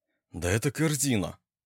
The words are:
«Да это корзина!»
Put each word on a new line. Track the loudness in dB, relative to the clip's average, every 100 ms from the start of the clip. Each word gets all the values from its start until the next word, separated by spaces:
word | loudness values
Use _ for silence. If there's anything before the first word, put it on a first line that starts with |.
| _ _ _
«Да | -4 0
это | 2 0
корзина!» | 0 0 0 2 2 0 -6 _ _